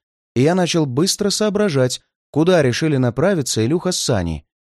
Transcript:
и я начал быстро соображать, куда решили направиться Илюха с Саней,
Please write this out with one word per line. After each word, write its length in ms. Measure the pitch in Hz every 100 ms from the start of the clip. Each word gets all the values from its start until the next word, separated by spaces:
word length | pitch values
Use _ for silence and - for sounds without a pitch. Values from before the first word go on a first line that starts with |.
| _ _ _ -
и 60 |
я 120 | 139
начал 320 | 185 170 170 147
быстро 440 | 123 190 - 202
соображать, 720 | - 214 202 214 139 127 - _ _ _
куда 320 | - 160 180
решили 360 | 131 113 160 139
направиться 680 | 123 123 170 185 131 - 113
Илюха 260 | 170 180
с 80 | 180
Саней, 460 | - 110 85 78 - _ _